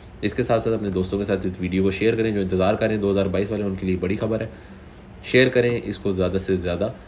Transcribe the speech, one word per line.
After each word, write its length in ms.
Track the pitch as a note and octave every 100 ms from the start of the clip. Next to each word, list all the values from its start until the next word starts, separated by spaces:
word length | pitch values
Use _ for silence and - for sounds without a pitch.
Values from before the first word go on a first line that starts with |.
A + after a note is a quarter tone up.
| - -
इसके 200 | G#2 -
साथ 160 | A#2+ A#2
साथ 120 | A2+
अपने 180 | A2 G2+
दोस्तों 280 | F#2 F#2 G2+
के 60 |
साथ 220 | G2+ F#2+ F#2+
इस 140 | F2+
वीडियो 220 | F2+ F#2+
को 80 | F#2+
शेयर 260 | F#2 A2 A2+
करें, 180 | A2+
जो 60 | G#2
इंतज़ार 360 | F#2 F#2 F#2+ G#2+
करें 240 | A2 G#2+
दो 100 | G2+
हज़ार 180 | G2 F#2+
बाईस 220 | F#2 G2+
वाले, 140 | G#2
उनके 220 | G2+ F#2 F#2
लिए 100 | F2+
बड़ी 200 | F2+ A2
खबर 260 | A2 A2
है। 80 | A2 - - - - - - - -
शेयर 220 | B2 C3
करें 340 | B2+ A#2+ A#2+
इसको 300 | - G#2 G#2
ज़्यादा 260 | F#2 F2+ F#2
से 180 | F#2 F#2
ज़्यादा 380 | F2+ F2 G#2+ -